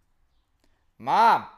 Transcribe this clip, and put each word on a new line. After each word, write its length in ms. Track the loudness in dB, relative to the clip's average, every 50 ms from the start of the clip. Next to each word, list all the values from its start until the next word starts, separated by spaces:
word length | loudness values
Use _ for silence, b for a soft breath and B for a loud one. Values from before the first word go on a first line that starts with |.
| _ _ _ _ _ _ _ _ _ _ _ _ _ _ _ _ _ _ _ -16
Mom, 480 | -8 -4 -2 0 2 2 2 0 -2 -8 -20